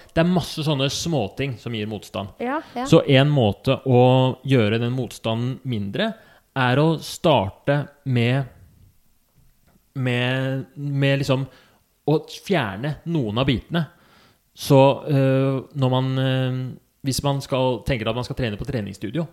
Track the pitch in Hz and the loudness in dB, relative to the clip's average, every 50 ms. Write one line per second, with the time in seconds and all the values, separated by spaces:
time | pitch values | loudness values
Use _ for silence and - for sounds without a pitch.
0 | - - _ 165 165 175 185 175 - - - 160 147 151 151 131 135 139 - - | -12 -4 _ 0 2 2 2 0 -2 -2 -6 -4 -2 -2 0 0 -2 -2 -2 -4
1 | - 165 165 139 104 92 - - 135 143 123 104 - 120 117 110 104 107 110 98 | -4 -2 -2 -2 -2 -2 -4 -6 -6 -6 -6 -8 -10 -8 -6 -6 -6 -6 -8 -10
2 | - - - 98 101 101 - - 226 247 277 320 - - - 240 254 - - 214 | -12 -10 -8 -8 -8 -8 -10 -8 -6 -6 -6 -6 -8 -10 -10 -8 2 4 6 6
3 | - - 139 131 139 147 147 139 117 104 95 - - 131 131 - - 135 127 123 | 6 6 4 4 4 4 4 2 2 2 0 0 -2 -2 -2 -2 0 2 4 6
4 | 123 127 127 131 131 131 127 - - 135 135 127 107 104 110 113 120 120 127 131 | 6 6 6 4 2 2 -2 -4 -2 0 2 2 4 2 0 0 -2 -2 -2 -4
5 | 120 101 - - - 113 113 117 120 127 135 - - 131 123 104 101 101 101 143 | -6 -8 -10 -8 -4 -4 -2 -2 -2 -4 -6 -6 -6 -6 -4 -4 -4 -4 -4 -4
6 | 208 226 214 - - - _ _ _ _ _ 135 131 123 127 139 151 165 165 147 | -4 -4 -6 -8 -16 -20 _ _ _ _ _ 0 2 2 4 4 4 2 2 0
7 | - - - - - 170 147 117 98 98 - - _ - 143 147 139 - - _ | -4 -10 -8 -2 2 2 4 4 2 0 -6 -4 _ 0 0 0 -2 -6 -12 _
8 | _ 139 127 120 117 120 127 139 135 - - - - - _ _ - - _ _ | _ -2 0 2 2 2 2 0 -2 -4 -10 -18 -20 -20 _ _ -20 -20 _ _
9 | _ _ _ _ _ _ _ _ _ _ _ _ _ _ _ _ _ _ _ 135 | _ _ _ _ _ _ _ _ _ _ _ _ _ _ _ _ _ _ _ -4
10 | 127 127 123 123 123 123 131 131 131 135 135 135 127 - _ 143 143 143 143 139 | -2 -2 0 0 0 -2 -2 -2 -2 -2 -4 -4 -6 -8 _ -10 -8 -4 -2 0
11 | 139 139 139 135 135 143 131 131 135 - - - _ _ _ _ _ _ _ _ | 2 2 2 0 0 0 0 0 -2 -6 -10 -18 _ _ _ _ _ _ _ _
12 | _ 143 151 156 156 - - - - - 196 160 123 101 95 101 123 151 147 - | _ 0 0 0 -2 -6 -14 -14 -4 -2 0 0 0 -2 -4 -6 -6 -6 -6 -6
13 | - 165 170 156 120 104 101 117 135 139 131 95 - - 151 175 156 - - _ | -6 -4 -2 -2 -2 -2 -2 0 0 2 0 0 -2 -4 -4 -4 -4 -4 -8 _
14 | _ _ _ _ _ _ _ _ _ _ _ - - - 143 135 135 139 135 - | _ _ _ _ _ _ _ _ _ _ _ -10 0 4 6 6 6 6 4 0
15 | - 143 147 135 135 135 135 135 135 135 135 131 - - - 143 131 127 127 131 | -2 -2 0 2 2 2 2 2 2 0 -2 -4 -6 -8 -4 -2 0 0 2 0
16 | 131 131 131 131 131 131 131 131 131 127 127 127 127 127 - - - _ _ _ | 0 0 0 0 0 0 0 0 -2 -2 -4 -4 -6 -8 -10 -14 -18 _ _ _
17 | - 139 123 - - 143 139 139 131 - 143 127 131 131 123 113 - - 139 113 | -6 -4 -4 -2 -2 -2 -2 -2 -4 -2 -2 0 0 0 0 -2 -2 -4 -4 -2
18 | 107 110 113 123 120 - 139 - 131 113 104 98 - - 139 120 101 98 101 - | -2 -4 -4 -4 -6 -6 -6 -4 -4 -4 -4 -6 -6 -6 -6 -6 -6 -6 -8 -10
19 | - 101 117 156 170 - | -8 -6 -4 -6 -6 -6